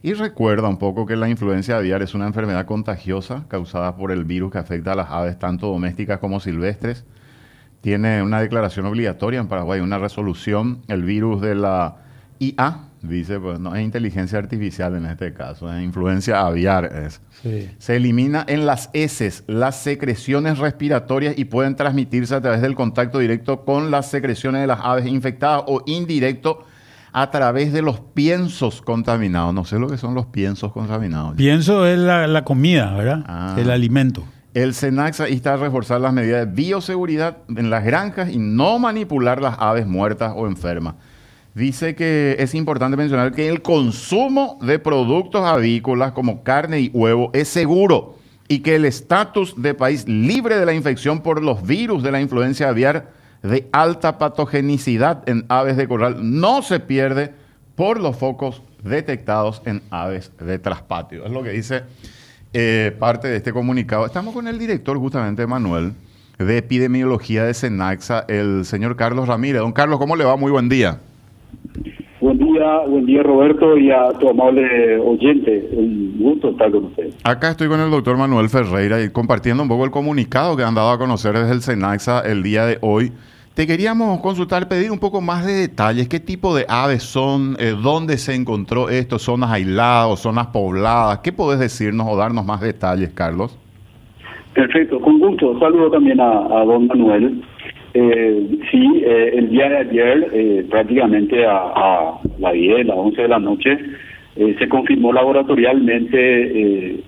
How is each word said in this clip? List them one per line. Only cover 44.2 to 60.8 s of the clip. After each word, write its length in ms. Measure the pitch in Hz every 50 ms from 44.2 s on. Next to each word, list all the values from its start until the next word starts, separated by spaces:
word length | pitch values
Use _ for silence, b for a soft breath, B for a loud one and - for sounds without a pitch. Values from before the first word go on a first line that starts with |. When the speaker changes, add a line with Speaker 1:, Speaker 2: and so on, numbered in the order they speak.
| 262 269 269 277 277 240 - -
Speaker 1:
de 180 | 120 123 147 156
productos 680 | 156 156 147 135 123 117 147 180 190 - - 202 185
avícolas 680 | 170 160 127 113 117 117 117 117 131 127 123 131 131 123
como 300 | 143 127 117 107 120 -
carne 360 | 127 131 143 151 160 160 147
y 100 | 127 - -
huevo 360 | 120 113 113 117 120 120 120 123
es 160 | 139 151 -
seguro 640 | - 175 160 143 170 185 202 185 156 101 - b b b b b b b b
y 120 | - 147 139
que 160 | 143 160 160
el 100 | 156 151
estatus 760 | 135 120 123 - - 170 196 214 208 - 208 185 180 - 120
de 120 | 120 143 139
país 340 | - 127 131 151 131 101
libre 500 | 110 110 107 113 151 226 262 233 233 220
de 80 | 202 175
la 80 | 170 160
infección 480 | 160 139 147 127 131 - 143 156 160
por 220 | 151 165 156 151 151
los 240 | 147 117 98 90
virus 360 | 98 147 208 240 226 202 143 127
de 80 | 139 135
la 80 | 135
influencia 480 | 143 131 127 120 123 131 139 - 147 135
aviar 400 | 120 113 131 139 151 160 - b b b b b b b -
de 240 | 98 120 135 131 - -
alta 440 | 147 160 170 170 170 - 160 156
patogenicidad 1120 | - 156 143 147 - 147 - - 139 135 143 143 131 123 131 117 110 131 160 170 - -
en 160 | 127 120 117 117 120
aves 260 | 127 127 131 135 131
de 140 | 131 135 -
corral 280 | 123 107 117 123 - 76
no 400 | 110 113 127 156 180 214 262 277
se 180 | 262 - 185 160
pierde 540 | - - 135 135 135 135 135 139 147 143 b b b b b b b _ -
por 240 | - 180 202 226 226
los 160 | 180 147 120
focos 460 | - 135 131 127 - 143 131 120 - - _ _ - 101
detectados 800 | 95 131 151 151 - 131 120 - - 107 107 107 110 107 - -
en 160 | 120 104 101 - -
aves 420 | 90 85 87 95 95 92 - - _ -
de 180 | 85 87 92
traspatio. 680 | 90 - 98 90 -